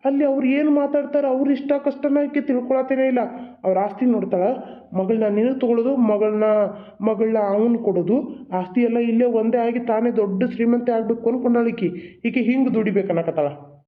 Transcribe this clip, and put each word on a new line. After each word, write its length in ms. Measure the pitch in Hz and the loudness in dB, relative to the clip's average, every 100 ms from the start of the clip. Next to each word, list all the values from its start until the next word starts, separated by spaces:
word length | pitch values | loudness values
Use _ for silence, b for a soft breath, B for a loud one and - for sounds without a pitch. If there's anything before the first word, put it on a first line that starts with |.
ಅಲ್ಲಿ 200 | 277 277 | 0 0
ಅವ್ರು 220 | 285 269 262 | 2 2 2
ಏನ್ 240 | 277 302 | 2 2
ಮಾತಾಡ್ತಾರ, 560 | 294 285 294 277 285 277 | 2 2 0 0 0 0
ಅವ್ರ 240 | 262 277 | 0 0
ಇಷ್ಟ 220 | 269 - 285 | 0 0 0
ಕಷ್ಟನ 340 | 285 - 294 285 | 0 -2 0 0
ಆಕೆ 180 | 294 294 | 0 -2
ತಿಳ್ಕೊಳತ್ತೇನೇ 680 | - 247 247 262 262 262 262 | -2 -2 0 -2 0 2 2
ಇಲ್ಲ. 100 | 247 214 B B B | 0 -2 B B B
ಅವ್ರ 140 | 190 185 | 0 0
ಆಸ್ತಿ 280 | 202 - 247 | 0 0 2
ನೋಡ್ತಾಳ, 360 | 220 190 185 196 277 B B - 180 | 2 0 0 0 -2 B B -8 -4
ಮಗಳನ್ನ 380 | 190 226 214 | 0 0 2
ನಿನಗ್ 260 | 208 240 262 | 2 0 0
ತಗೊಳ್ಳೋದು, 360 | 240 233 240 277 | 0 2 2 2
ಮಗಳನ್ನ, 480 | 220 208 214 214 214 214 196 B B B | 2 2 2 2 2 2 0 B B B
ಮಗಳನ್ನ 380 | 214 208 220 220 | -2 0 0 0
ಅವನ್ 400 | 202 208 233 233 | 0 2 2 2
ಕೊಡೋದು, 720 | 208 185 170 247 - - - | 0 0 0 0 -2 -12 -8
ಆಸ್ತಿ 280 | 185 185 247 | -6 -2 0
ಎಲ್ಲ 180 | 233 233 | 0 0
ಇಲ್ಲೇ 260 | 233 226 | 0 2
ಒಂದೇ 340 | 247 226 226 240 | 2 2 0 0
ಆಗಿ 220 | 233 240 | 0 -2
ತಾನೇ 300 | 240 220 233 | -2 0 0
ದೊಡ್ಡ 340 | 214 202 190 | 0 0 0
ಶ್ರೀಮಂತೆ 480 | 247 - 233 240 240 | -2 0 0 2 0
ಆಗ್ಬೇಕು 380 | 226 214 226 226 | -2 -2 -2 -2
ಅನ್ಕೊಂಡಾಳ 380 | 254 240 240 233 | 0 0 2 0
ಈಕಿ. 520 | - 180 180 - - | 0 -4 -4 -14 -8
ಈಕಿ 180 | 233 254 | -4 0
ಹಿಂಗ್ 320 | 220 262 254 | 0 2 2
ದುಡಿಬೇಕು 340 | 220 214 196 196 | 0 0 0 0
ಅನ್ನಕತ್ತಾಳ. 380 | 170 165 156 143 143 - - | -2 -2 -2 -2 -4 -18 -20